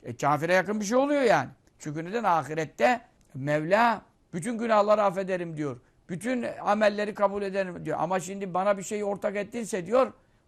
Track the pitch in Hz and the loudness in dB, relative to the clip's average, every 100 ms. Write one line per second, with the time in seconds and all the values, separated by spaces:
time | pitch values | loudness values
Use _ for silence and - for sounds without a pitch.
0 | 123 120 143 147 165 185 190 214 202 247 | -14 -2 0 0 4 2 2 -4 0 2
1 | 285 285 233 160 123 - _ _ 151 151 | 4 2 4 4 2 -10 _ _ -10 -8
2 | 165 233 202 160 135 156 156 - 240 240 | -6 -2 2 2 0 -6 -6 2 2 2
3 | - _ _ 131 143 151 160 202 233 208 | -4 _ _ -8 0 0 2 4 4 2
4 | - _ _ 175 214 226 233 208 208 214 | -8 _ _ -8 -6 -4 2 2 6 4
5 | 202 185 190 185 170 151 147 120 _ _ | 4 0 -2 -4 -4 -4 -6 -6 _ _
6 | - 170 220 254 226 - 185 214 208 208 | -10 -6 -2 -2 -4 -4 0 2 2 2
7 | 208 202 196 202 196 196 185 170 156 - | -4 0 0 0 -4 -2 -4 -6 -6 -2
8 | 160 185 175 196 196 180 196 196 - 214 | 0 -2 -4 -8 -4 0 0 0 -2 -4
9 | 202 196 208 202 202 240 214 196 170 247 | -4 -4 -4 -4 -6 -8 -4 -6 0 2
10 | 226 - _ _ | 2 -4 _ _